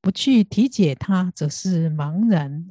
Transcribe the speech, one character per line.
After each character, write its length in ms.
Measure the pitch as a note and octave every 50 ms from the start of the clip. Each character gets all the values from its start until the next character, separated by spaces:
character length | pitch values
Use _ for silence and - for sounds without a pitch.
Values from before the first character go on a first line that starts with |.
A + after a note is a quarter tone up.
不 80 | - F#3
去 340 | - - - C4+ C4 A3+ G3+
体 220 | - - G3+ B3+ C4
解 260 | - - F#3 D3 C3
它， 360 | - - - F#3+ F#3 F#3 F3+ -
则 120 | - D3+
是 420 | D3 - - - F#3+ F3+ D#3+ D#3+ D#3+
茫 400 | D#3 D3+ C#3+ D3 D#3+ F#3+ A3+ A3+
然 360 | G3 D#3+ C#3+ C#3 C#3+ D#3 E3+ F#3